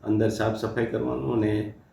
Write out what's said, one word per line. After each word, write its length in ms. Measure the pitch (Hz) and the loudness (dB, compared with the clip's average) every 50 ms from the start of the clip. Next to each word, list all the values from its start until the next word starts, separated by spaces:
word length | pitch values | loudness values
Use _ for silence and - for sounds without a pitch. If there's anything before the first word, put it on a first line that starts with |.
| - | 0
અંદર 260 | 107 107 107 110 110 | 2 2 4 4 2
સાફ 280 | 107 - 107 113 110 | 2 0 0 -2 0
સફાઈ 280 | - - 110 - 123 113 | -2 -4 -4 0 -2 -2
કરવાનું 480 | 110 - 113 123 123 123 127 135 131 123 | 0 0 -2 -2 -2 -2 -2 -2 0 0
અને 400 | 113 107 107 107 107 107 107 - - - _ | 2 2 2 2 0 -2 -4 -8 -14 -20 _